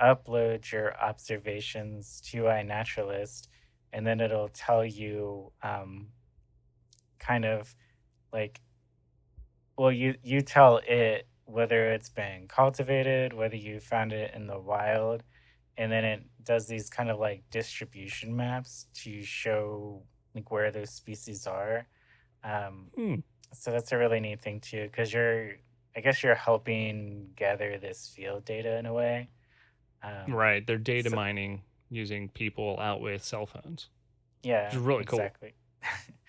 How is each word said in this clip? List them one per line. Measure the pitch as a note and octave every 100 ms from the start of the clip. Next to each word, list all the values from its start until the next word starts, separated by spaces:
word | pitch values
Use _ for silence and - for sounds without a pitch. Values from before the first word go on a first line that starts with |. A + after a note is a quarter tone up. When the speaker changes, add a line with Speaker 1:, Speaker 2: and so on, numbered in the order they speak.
Speaker 1:
upload | B2 B2+ - A#2+ A#2 A2 -
your | A2 G#2+ -
observations | G#2+ - - G#2+ G#2+ G#2 - A2 G#2+ G#2+ G2 -
to | - A#2
iNaturalist, | A2+ G#2+ G2+ G#2 A2+ - G2 G2 G#2 - - _ _ _ _
and | A2 A2
then | A2+
it'll | A2 G#2+ G#2
tell | - - A2+ A2+
you, | G#2 G#2 G#2 G2+ G2+ F#2+ -
um, | G#2 G2+ G2 G2 G#2 - _ _ _ _ _ _ _ _ _ -
kind | - A#2+ A2
of, | A2 G#2+ - _ _ _ _ _
like, | A2 G#2 - _ _ _ _ _ _ _ - - _ _ -
well, | C3
you, | B2 C3 C3
you | B2 C3+
tell | C#3 C#3+ C3+ A#2 A#2
it | A#2+ A2+ G#2+ - _ -
whether | A2 A#2 A#2 A2
it's | A2 -
been | - G2+ F2+ F#2+
cultivated, | - C3+ C3 C3 C3+ C3 C3 B2+
whether | A2+ A2 A2
you | G#2+ G#2+
found | - A2+ A2+
it | G#2+ G#2+
in | - G#2
the | G2
wild, | F#2+ G#2 G#2 A2 A2 A#2 - _ _ _ _ -
and | A2
then | A2+ A2
it | G#2+ - -
does | A#2 A#2 A2
these | A2 G#2+
kind | - A#2+
of, | G#2+
like, | G#2+ G2 -
distribution | A2+ - - G#2+ G2 G2 - A2+ A#2+
maps | B2 B2+ B2+ - -
to | - A2 G#2
show, | G2 - A2+ G#2+ G#2 G#2 G#2 G2 - _ _ A2
like, | -
where | G#2+ G#2+
those | G#2+ G#2
species | - - G#2 - G2 -
are. | F#2+ G#2 A#2 B2 _ _ _ _ _
Um, | - G#2+ G2+ F#2+ - -
Speaker 2:
Hmm. | A3 B2 - _ -
Speaker 1:
so | - B2
that's | A#2 A#2
a | B2
really | A#2+ A2+
neat | G#2+ G#2
thing | G#2+ G#2
too, | - A2 G#2+
'cause | - A2
you're, | A#2 A#2 A2+ A2 G2+ _ _ _ A2+
I |
guess | B2 C3+
you're | C3 A2+
helping | - A2+ - A2 A2 G#2+ G#2 G2+ G2 -
gather | G2+ G2+ G#2 G2
this | E2+ - -
field | - G2 G2+ G#2+
data | A2 A#2 A2+
in | A#2
a |
way. | A#2 A#2+ A#2+ B2 _ _ _ _ _ _ _
Um, | G#2 G2+ G2
Speaker 2:
Right, | A#2 A2 G#2 A2+
they're | A2+
data | A2 A#2+ A#2
Speaker 1:
so | A2
Speaker 2:
mining | G2+ G2+ G2 G2 - _ -
using | A#2 G#2 G#2 G2+
people | - G#2+ - G#2 G2
out | G#2 G2+
with | A2 G2+
cell | - A2 G#2
phones. | C3 - E3 - _ _ _ _ _
Speaker 1:
Yeah, | B2 A2+ G#2
Speaker 2:
Which | B2
is |
really | B2 C3 -
cool. | A2+ G2
Speaker 1:
exactly. | - G#2+ - _ _
<laughs> | - - - -